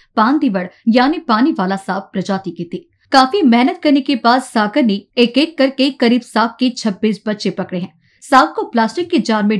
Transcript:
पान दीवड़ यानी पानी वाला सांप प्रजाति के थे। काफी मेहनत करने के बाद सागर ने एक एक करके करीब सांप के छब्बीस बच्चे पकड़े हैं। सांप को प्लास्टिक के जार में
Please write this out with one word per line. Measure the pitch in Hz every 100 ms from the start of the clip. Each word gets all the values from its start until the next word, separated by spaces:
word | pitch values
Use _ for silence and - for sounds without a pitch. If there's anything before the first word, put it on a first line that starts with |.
| _ -
पान | 220 302
दीवड़ | 277 190 277 _ -
यानी | 233 254 320
पानी | 320 220 277 320
वाला | 185 196
सांप | - 190 -
प्रजाति | 196 180 190 175
के | 170 170
थे। | 175 - _ -
काफी | 254 262 403
मेहनत | 302 233 262 359
करने | 302 285
के | 277 277
बाद | 233 254
सागर | 262 226 208 214
ने | 233 196 - -
एक | 233 254
एक | 320 -
करके | 269 269 269
करीब | 269 240 247
सांप | 240 - 226 226
के | 254
छब्बीस | 254 226 190 214 208 -
बच्चे | 208 202
पकड़े | 185 180 180
हैं। | 180 _ _ _
सांप | - 254 311 -
को |
प्लास्टिक | 415 233 226 - 339
के | 330
जार | 208 214
में | 208